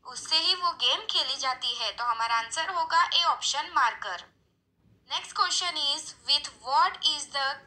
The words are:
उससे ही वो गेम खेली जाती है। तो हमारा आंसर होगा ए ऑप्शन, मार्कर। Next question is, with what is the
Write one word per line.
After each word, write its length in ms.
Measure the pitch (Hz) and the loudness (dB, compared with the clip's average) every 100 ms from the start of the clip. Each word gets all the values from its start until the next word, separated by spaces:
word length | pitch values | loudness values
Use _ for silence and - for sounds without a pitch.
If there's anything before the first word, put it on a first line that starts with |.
उससे 320 | - 247 - 320 | -12 -12 -2 0
ही 180 | 339 | 2
वो 160 | 370 349 330 | 0 0 0
गेम 180 | 247 320 440 | 0 0 0
खेली 260 | - 277 269 | -2 -2 -2
जाती 380 | 269 254 247 240 | -4 -2 -4 -4
है। 120 | 220 196 | -6 -4
तो 80 | |
हमारा 320 | 240 220 233 233 | -2 0 0 0
आंसर 340 | 226 320 320 | 0 -4 -2
होगा 280 | 359 - 330 359 | -2 2 4 4
ए 80 | 339 | 4
ऑप्शन, 460 | 339 277 - 277 302 | 2 2 0 -2 0
मार्कर। 480 | 339 240 - 208 180 - _ _ _ _ _ _ _ _ | 2 2 0 -8 -8 -10 _ _ _ _ _ _ _ _
Next 240 | 311 - - | -6 -6 0
question 400 | 359 349 359 311 285 | 2 4 0 -2 -2
is, 260 | 302 311 - - | -2 -6 -14 0
with 200 | 285 285 - - | 0 0 -10 2
what 280 | 277 359 370 - | 4 4 4 0
is 160 | 302 285 | 0 -4
the 140 | 285 269 277 | -2 -2 -2